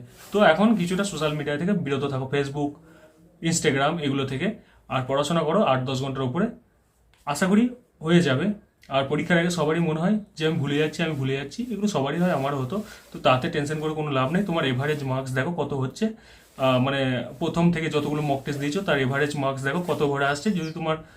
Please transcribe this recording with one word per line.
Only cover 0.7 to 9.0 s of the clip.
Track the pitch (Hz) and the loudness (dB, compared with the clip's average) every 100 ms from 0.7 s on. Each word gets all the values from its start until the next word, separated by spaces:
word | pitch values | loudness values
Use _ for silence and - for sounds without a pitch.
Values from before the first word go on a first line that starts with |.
| 190 | 2
কিছুটা | 175 185 | 0 -2
সোশ্যাল | 202 151 151 | -2 -2 -2
মিডিয়া | 151 147 147 | -2 -4 -2
থেকে | 180 | 0
বিরত | 175 139 135 | -2 -2 -2
থাকো, | 143 131 127 | -2 -4 -2
Facebook, | 143 135 143 147 - - - - _ - _ 165 | -2 -2 -2 -4 -4 -18 -20 -20 _ -20 _ -2
Instagram, | - 156 135 147 170 | 0 2 2 2 0
এগুলো | 147 135 135 | -2 -2 -2
থেকে। | 131 196 220 - _ - | -2 -4 -4 -12 _ -6
আর | 127 127 | -4 0
পড়াশোনা | 135 147 170 | 0 0 0
করো | 151 190 | 2 2
আট | 139 131 | 4 2
দশ | 131 131 | 0 -4
ঘন্টার | 135 135 | -4 -2
উপরে, | 131 165 233 - _ _ _ _ _ _ - | -2 0 -2 -4 _ _ _ _ _ _ -6
আশা | 143 185 | 0 4
করি | 208 247 - _ _ | 4 4 0 _ _
হয়ে | 160 175 | 4 4
যাবে। | 139 131 196 202 - _ - | 6 2 0 -2 -10 _ -4
আর | 135 | -2